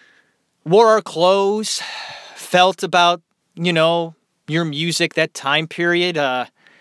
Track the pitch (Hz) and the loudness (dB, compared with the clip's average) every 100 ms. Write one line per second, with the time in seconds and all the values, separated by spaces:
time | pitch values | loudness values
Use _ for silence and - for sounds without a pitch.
0 | _ _ _ _ _ _ 160 196 226 220 | _ _ _ _ _ _ 2 4 6 4
1 | - 160 180 196 196 214 214 - - - | 0 0 2 4 2 -2 -4 -8 -8 -14
2 | - - - - - 180 185 180 175 175 | -16 -18 -20 -18 0 2 2 2 -2 2
3 | 175 175 _ _ _ 175 175 165 160 170 | 2 0 _ _ _ -6 -2 2 2 0
4 | 165 160 _ _ - 160 165 143 170 160 | -4 -10 _ _ -6 -4 -2 -4 -4 -2
5 | 170 - 160 - 139 151 160 - 175 175 | -2 -2 -4 -4 -2 -2 -2 -4 -2 0
6 | 175 160 135 127 123 _ _ _ | -2 -2 -4 -4 -8 _ _ _